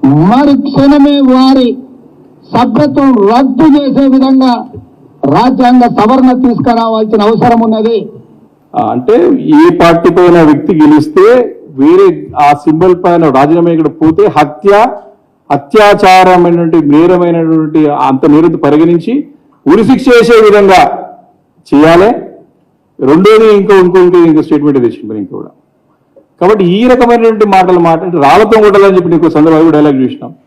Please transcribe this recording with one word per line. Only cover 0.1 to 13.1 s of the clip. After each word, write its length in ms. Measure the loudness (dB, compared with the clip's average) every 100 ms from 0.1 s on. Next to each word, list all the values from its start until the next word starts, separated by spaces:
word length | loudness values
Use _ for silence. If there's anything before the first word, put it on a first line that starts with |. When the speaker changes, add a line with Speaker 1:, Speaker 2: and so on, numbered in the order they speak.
| 0 0 0 0 -2 -2
Speaker 1:
క్షణమే 500 | -2 0 2 2 0
వారి 560 | 0 0 2 0 -2 -4 -12 -20 -20 _ -20 _ _ -4
సభ్యత్వం 720 | -2 -2 -2 0 0 0 0
రద్దు 540 | 0 -2 0 2 2
చేసే 260 | 0 -2 0
విధంగా 600 | 0 0 0 0 -2 -8 -18 -20 _ -20 _ -4
రాజ్యాంగ 540 | 0 0 0 2 2
సవరణ 680 | 0 0 -2 0 0 0 -2
తీసుకురావాల్సిన 760 | -2 -4 -4 -4 -4 -2 -2
అవసరం 380 | -2 0 0 0
ఉన్నది. 480 | -2 -2 -2 -4 -8 -18 -20 _ _ _ _ -6
Speaker 2:
ఆ, 140 | -4
అంటే 380 | -4 0 0 0 -2
ఏ 340 | 0 2 2 2
పార్టీ 380 | 0 2 0
పైన 280 | 0 2 2
వ్యక్తి 320 | 2 0 -2
గెలిస్తే 760 | 0 2 2 0 0 2 2 0 -8 -20
వేరే 580 | -2 0 2 2 0 -10 -2
ఆ 160 | 0
సింబల్ 440 | 0 -2 0 0 -2
పైన 260 | -2